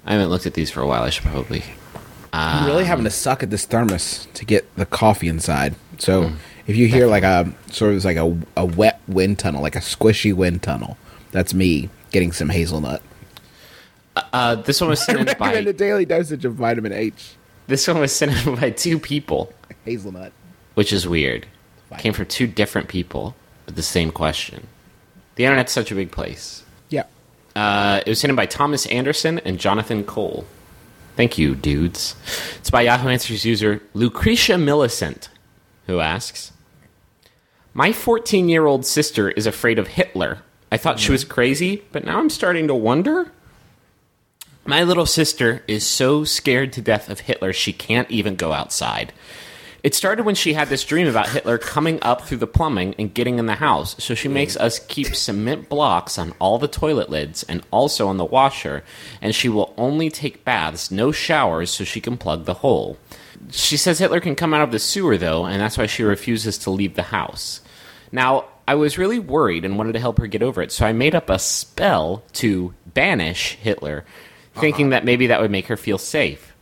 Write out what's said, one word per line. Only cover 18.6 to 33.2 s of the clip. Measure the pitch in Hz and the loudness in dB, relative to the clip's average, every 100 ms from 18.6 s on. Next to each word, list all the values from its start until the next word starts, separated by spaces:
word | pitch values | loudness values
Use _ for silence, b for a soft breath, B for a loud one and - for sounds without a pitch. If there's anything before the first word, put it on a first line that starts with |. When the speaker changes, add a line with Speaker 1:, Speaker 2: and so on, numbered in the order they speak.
| 131 | -2
Speaker 1:
two | - 175 160 | 0 -2 -2
people. | - 143 - - - - - - | -2 -6 -2 -4 -4 -14 -20 -16
Speaker 2:
Hazelnut. | 113 117 98 90 95 _ - - _ | -8 -8 -8 -14 -16 _ -20 -20 _
Speaker 1:
Which | - 110 | 0 2
is | 101 87 | 0 0
weird. | 82 69 57 - _ _ _ _ | 0 0 -2 -10 _ _ _ _
Speaker 2:
Fine. | - | -4
Speaker 1:
Came | 110 | -4
from | 104 92 | -4 -6
two | - 120 | -2 -2
different | 90 104 - - | 0 -2 -2 -4
people, | 92 - - 52 - _ - - | -6 -6 -6 -8 -12 _ -20 -12
but | - | -8
the | |
same | 82 92 80 | -2 0 0
question. | - 78 76 - - - _ _ _ _ - _ - | 0 -2 -2 -8 -12 -20 _ _ _ _ -20 _ 0
The | |
internet's | 127 135 123 | 4 4 2
such | - 110 | -2 -2
a | |
big | 98 90 | -4 -4
place. | - 98 - - - - - _ | -6 -8 -10 -16 -18 -20 -20 _
Speaker 2:
Yeah. | 143 - _ _ _ _ 104 | -6 -6 _ _ _ _ 0
Speaker 1:
Uh, | 104 101 101 98 | 2 2 2 2
it | 110 | 0
was | 110 | 0
sent | 143 | 0
in | 131 | 2
by | 95 | 0
Thomas | - 143 143 - | 0 0 0 -2
Anderson | 120 131 151 160 170 | -2 0 0 -2 -2
and | - 92 | -4 -2
Jonathan | 98 101 110 110 | 0 0 0 -4
Cole. | 101 - 101 - - - - - - - - - | -4 -6 -6 -6 -12 -20 -20 -20 -20 -20 -12 0
Thank | 120 - | 0 2
you, | 76 | 0
dudes. | 67 73 71 85 - - - B B B B | 0 -2 0 0 -2 -10 -10 B B B B
It's | - | 0
by | 123 | 2
Yahoo | 120 123 131 | 4 4 2
Answers | 127 | 0